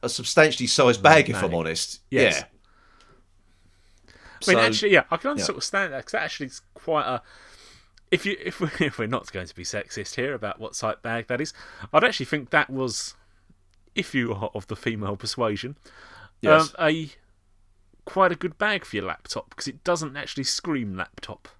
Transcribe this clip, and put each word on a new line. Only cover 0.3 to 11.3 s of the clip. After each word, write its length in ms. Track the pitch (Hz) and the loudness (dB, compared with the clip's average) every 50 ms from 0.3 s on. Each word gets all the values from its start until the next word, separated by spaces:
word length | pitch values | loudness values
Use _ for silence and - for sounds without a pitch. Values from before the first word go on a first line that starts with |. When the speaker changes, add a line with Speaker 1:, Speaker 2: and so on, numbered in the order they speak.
| - 170 156 156 147 - 127 | 6 6 6 6 4 0 -2
Speaker 1:
sized 360 | 113 - - 139 120 117 98 | 0 4 6 6 6 6 8
bag, 280 | 98 151 160 156 139 - | 8 8 10 10 8 4
if 60 | 110 | 0
I'm 140 | 95 95 87 | -2 0 0
Speaker 2:
Bag. 40 | 87 85 | 0 0
Speaker 1:
honest. 420 | 80 80 82 82 - - - - _ _ | -2 -2 -4 -4 -6 -8 -8 -16 _ _
Speaker 2:
Yes. 260 | - - 127 101 76 69 | 2 4 4 4 4 0
Speaker 1:
Yeah. 60 | - - _ _ _ _ _ _ _ _ _ _ - _ _ _ _ _ _ _ _ _ _ _ _ _ _ _ _ _ _ _ _ - | -4 -8 _ _ _ _ _ _ _ _ _ _ -20 _ _ _ _ _ _ _ _ _ _ _ _ _ _ _ _ _ _ _ _ -20
Speaker 2:
I 420 | - - - - - - - - | -20 -20 -20 -20 -18 -6 2 4
mean, 60 | 180 | 4
Speaker 1:
So, 40 | 226 | 6
Speaker 2:
actually, 320 | 226 233 220 214 - 202 | 6 4 2 2 4 6
yeah, 120 | 185 151 - - | 6 6 6 4
I 60 | 165 165 | -4 -2
can 180 | - 269 294 | -2 -4 -2
Speaker 1:
yeah. 80 | 277 190 | -2 -2
Speaker 2:
sort 140 | - 196 156 | -4 -4 -4
of 60 | - | -6
stand 280 | - - 196 196 175 | -4 -2 -2 -2 -2
that, 120 | 139 131 - | -4 -8 -8
'cause 60 | - | -4
that 100 | - - | -4 -4
actually 240 | 156 156 - - 147 | -4 -4 -6 -8 -10
is 160 | 131 - - _ _ | -10 -10 -16 _ _
quite 340 | _ - - - 160 151 120 | _ -12 -4 0 0 0 0
a, 140 | - 127 120 - - - - - - - - - - - - _ _ _ - _ _ | 0 -4 -6 -6 -12 -20 -20 -20 -20 -20 -20 -20 -20 -20 -20 _ _ _ -20 _ _
if 140 | - - - | -2 -2 0
you, 120 | 196 202 - | -4 -6 -6
if 180 | - 180 165 - | -8 -10 -6 -4
we, 80 | 185 151 - - | -6 -4 0 -2
<laughs> 60 | 170 | -2
if 120 | 143 - - | -2 0 -4
we're 80 | 113 | -4
not 240 | 110 123 120 - - | -4 -4 -4 -6 -8
going 140 | - 95 90 | -10 -10 -10
to 80 | - - | -10 -12
be 100 | - 90 | -12 -12
sexist 500 | - - 104 - - - 110 98 - - | -8 -8 -8 -8 -8 -10 -10 -10 -8 -6
here 180 | - 123 139 143 | -6 -4 -4 -4
about 240 | 117 107 101 - - | -6 -6 -8 -8 -8
what 140 | 110 - - | -10 -10 -8
type 280 | - - 107 104 - | -6 -4 -4 -6 -6
bag 240 | - 120 113 117 113 | -6 -6 -6 -6 -4
that 120 | _ | _